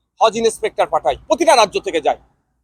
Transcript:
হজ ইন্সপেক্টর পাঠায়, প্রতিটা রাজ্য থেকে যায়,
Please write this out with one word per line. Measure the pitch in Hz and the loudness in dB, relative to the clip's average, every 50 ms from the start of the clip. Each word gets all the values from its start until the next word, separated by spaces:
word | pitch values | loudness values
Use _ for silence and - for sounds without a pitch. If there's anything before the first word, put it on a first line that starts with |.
| _ _ _ - | _ _ _ 0
হজ | 202 226 208 226 | 0 0 2 0
ইন্সপেক্টর | 226 226 - - - 208 - - 190 - | -2 -2 -2 -2 -6 -6 -4 -4 -2 -2
পাঠায়, | 165 156 - 156 131 - - - | -2 -2 -2 -2 -4 -4 -4 -4
প্রতিটা | 302 - 339 294 302 | -2 0 2 4 4
রাজ্য | 247 214 196 - 196 | 4 4 2 0 -4
থেকে | - 196 160 165 | -6 -4 -4 -2
যায়, | 143 143 123 - _ _ _ _ _ _ _ _ | -2 -2 -2 -4 _ _ _ _ _ _ _ _